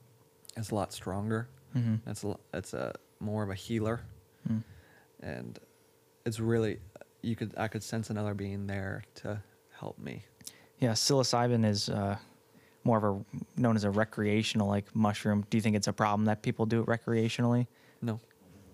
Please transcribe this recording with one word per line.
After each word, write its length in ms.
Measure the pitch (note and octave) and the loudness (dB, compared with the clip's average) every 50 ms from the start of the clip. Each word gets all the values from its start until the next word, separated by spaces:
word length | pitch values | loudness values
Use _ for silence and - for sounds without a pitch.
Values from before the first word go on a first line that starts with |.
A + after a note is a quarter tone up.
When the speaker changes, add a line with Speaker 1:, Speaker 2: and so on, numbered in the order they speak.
| - _ _ _ _ _ _ _ - - - | -20 _ _ _ _ _ _ _ -20 -14 -10
Speaker 1:
is 140 | - A2 - | -10 -6 -2
a 40 | A2+ | -2
lot 180 | G#2 F2+ - | -2 -2 -2
stronger. 560 | - - - F#2+ F#2 G2+ G2+ A2 A2+ A2+ A#2+ B2+ - - - - - | -6 -8 -8 -6 -6 -4 -2 -2 -2 -2 -4 -6 -12 -20 -16 -6 -4
Speaker 2:
Mm-hmm. 320 | B2+ A#2+ A#2 A2 A2 - A#2+ | -2 0 0 0 0 -2 -6
Speaker 1:
It's 120 | A2+ - | -8 -6
a, 60 | - G2+ | -6 -6
lo-, 120 | F#2 - - _ | -6 -6 -10 _
it's 220 | - F2 - - - | -8 -8 -8 -6 -6
a 200 | B1+ B1+ A1 - - - _ _ _ | -6 -6 -6 -8 -10 -14 _ _ _
more 220 | - G#2+ G#2+ G#2+ | -6 -4 -2 -2
of 80 | G#2+ G2 | -2 -4
a 40 | F#2+ | -4
healer, 460 | F#2+ - - A#2 A2 G#2+ A2 A#2 A#2 - - - - - _ _ _ - - | -6 -6 -4 -2 0 0 0 -2 -4 -6 -12 -18 -20 -20 _ _ _ -4 -2
Speaker 2:
Mm. 140 | A2+ A2 A2 - - - - - - - - _ _ - | -2 -2 -4 -6 -14 -20 -20 -20 -20 -20 -20 _ _ -14
Speaker 1:
and 380 | - - C#2 B1 B1 A#1+ A#1 - - - _ _ _ _ _ _ _ _ _ _ _ | -10 -10 -8 -8 -10 -12 -14 -16 -18 -20 _ _ _ _ _ _ _ _ _ _ _
it's 140 | B2 A2 A2 | -6 -4 -2
really, 400 | A2+ A2+ A#2 A2+ A2 G#2+ - - - - - - - - _ _ | 0 2 2 2 2 0 -2 -4 -10 -16 -20 -20 -20 -20 _ _
you 140 | - A#2 A2+ | -4 -4 -4
could, 180 | - A#2 G2+ - | -2 -4 -6 -4
I 120 | - A2 G#2+ | -4 -4 -4
could 140 | - A2 | -4 -6
sense 280 | - - - A2+ A2 - | -6 -4 -4 -6 -4 -4
another 240 | A2 G#2 G#2 G#2 G2+ | -4 -4 -2 -4 -4
being 320 | G2+ G2+ G2 G2 G2+ G2+ | -4 -4 -6 -6 -6 -6
there 380 | G2 G2 G2 F#2+ F#2+ G2+ G#2 A2 - _ | -4 -4 -4 -4 -6 -6 -8 -10 -14 _
to 260 | - - G#2+ G#2 G#2+ G2+ - _ _ _ _ - - | -10 -8 -8 -8 -8 -10 -14 _ _ _ _ -18 -12
help 200 | - G#1 - - | -12 -12 -12 -10
me. 260 | - C2+ A#1+ - G2+ - _ _ - - - - - - _ - | -12 -10 -12 -12 -14 -18 _ _ -20 -20 -20 -20 -20 -20 _ 0
Speaker 2:
Yeah, 140 | C3 A#2+ | 0 2
psilocybin 720 | A2 - - - C#3+ C3+ B2 - - A#2+ A#2+ A#2+ A#2+ A#2 A2+ | 2 2 2 4 4 4 4 4 4 4 4 4 4 6 6
is, 240 | G#2+ G#2 G#2 - - | 4 4 2 0 -2
uh, 300 | G#2+ G#2 G2+ G2+ G2+ G2+ - - - _ _ _ _ - - - _ _ - | -2 0 0 0 -2 -4 -6 -14 -20 _ _ _ _ -20 -20 -20 _ _ 2
more 140 | B2+ A2+ G#2+ | 4 4 4
of 60 | G#2+ | 4
a, 560 | G#2 G2 G2 A2 - - A#2 - - - - | 2 0 0 -4 -8 -10 -10 -10 -8 -2 2
known 160 | B2 A#2 A2+ | 4 4 4
as 80 | A2 G#2 | 4 4
a 60 | G2+ | 2
recreational, 760 | G2 G#2 G#2+ - - - G#2+ G#2 G#2 A2 A2 - - A2+ G2+ | 4 2 2 2 0 0 2 2 4 2 2 2 0 2 2
like, 260 | G2 G2+ G2+ G2+ - - | 2 2 0 -2 -2 0
mushroom. 520 | A2+ G#2+ G#2 G#2 - - A2 G#2 G#2 G2+ - | 2 2 2 2 0 0 2 2 2 0 0
Do 80 | - | 0
you 60 | A2+ | 2
think 140 | G#2 A2+ G#2 | 2 4 2
it's 100 | G#2 G2+ | 2 2
a 60 | - | 0
problem 320 | G#2 - A2 G#2+ G#2 G#2 G#2+ | 0 2 2 2 4 2 2
that 180 | A2 G#2+ - | 2 2 2
people 240 | - B2+ A#2 - A2+ | 0 -2 -2 0 0
do 140 | A2+ A#2 A#2 | 2 2 2
it 60 | G#2+ | 2
recreationally? 800 | - A#2 A2 - - A#2 A2+ A2 A2+ - - A#2+ A#2+ A#2+ A#2+ B2 - _ _ - - - _ | 2 0 0 0 0 2 2 2 2 2 2 2 4 4 2 2 -2 _ _ -20 -20 -12 _
Speaker 1:
No. 180 | - A#2 G#2+ A2 - _ _ _ - - - - - - | -4 -4 -4 -4 -8 _ _ _ -20 -20 -20 -20 -20 -20